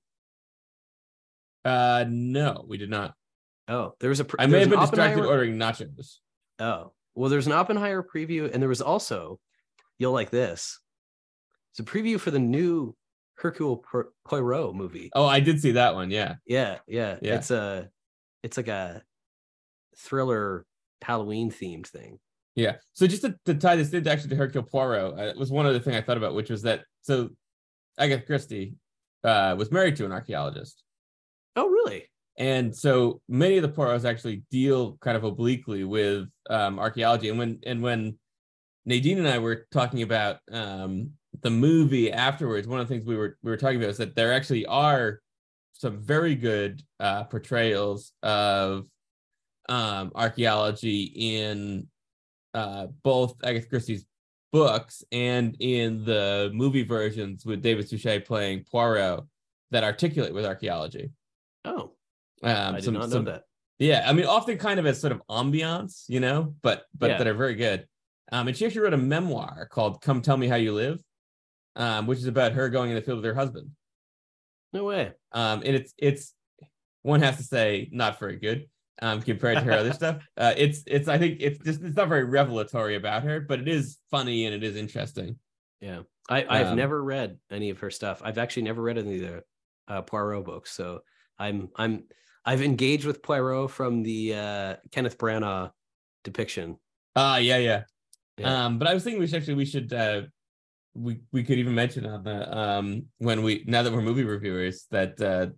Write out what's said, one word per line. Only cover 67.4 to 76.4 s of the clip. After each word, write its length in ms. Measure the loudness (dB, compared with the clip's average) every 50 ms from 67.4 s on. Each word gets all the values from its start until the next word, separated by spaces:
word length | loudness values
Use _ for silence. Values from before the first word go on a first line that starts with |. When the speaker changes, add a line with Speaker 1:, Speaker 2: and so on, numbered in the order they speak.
| 0 -2 0
Speaker 1:
good. 320 | 0 0 0 0 -2 -6 _ _ _ _ _ _ _ _ -6 -4
Um, 160 | -4 -2 -2
and 80 | -2
she 80 | -2 -2
actually 160 | -2 0 0
wrote 120 | 0 2 2
a 40 |
memoir 720 | 2 2 2 0 0 0 -2 -4 -6 -8 -10 -12 -14 -14 -6
called 300 | -2 0 0 0 -2 -2
"Come 200 | 0 0 0 2
Tell 140 | 4 2 2
Me 100 | 4 4
How 80 | 2 2
You 160 | 2 2 2 0
Live," 280 | 0 -2 -2 -4 -6 _ _ _ _ _ _ _ _ _ _ _ _ _ _ -6
um, 280 | -4 -2 0 0 0 0
which 100 | -2 -2 -2
is 60 | -2
about 240 | 0 2 2 2 2 2
her 140 | 0 0
going 220 | 0 0 0 0 0
in 60 | -2
the 60 | -2
field 160 | -2 -4 -4
with 80 | -2 -2
her 80 | -2 -2
husband. 340 | -2 -2 -4 -6 -10 -16 -18 -20 _ _ _ _ _ _ _ _ _ _ _ _ _ _ _ _ _ _ -10 -6
Speaker 2:
No 100 | -4 -4
way. 260 | -2 -2 -2 -2 -4 -6 _ _ -8
Speaker 1:
Um, 300 | -4 -2 0 0 0 -2 0
and 100 | 0 0
it's, 180 | 0 -2 -4 -6
it's, 360 | 0 2 2 2 0 -6 -18 _ _